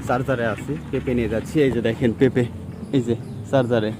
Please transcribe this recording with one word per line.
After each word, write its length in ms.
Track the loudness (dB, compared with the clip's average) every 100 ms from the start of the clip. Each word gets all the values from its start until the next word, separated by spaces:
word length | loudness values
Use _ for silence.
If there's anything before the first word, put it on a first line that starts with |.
| 0
চার্জারে 400 | -2 0 0 0
আছি, 180 | -2 -6 -8 -4
পেঁপে 220 | -4 -2 0
নিয়ে 120 | 0
যাচ্ছি। 220 | -2 -2 2 2
এই 40 | 2
যে 40 | 0
দেখেন 220 | 2 0 4
পেঁপে, 240 | 4 4 0 -4 -12 -12 -2 0
এই 60 | 0
যে 60 | -2 -4 -10 0
চার্জারে। 400 | 2 4 2 0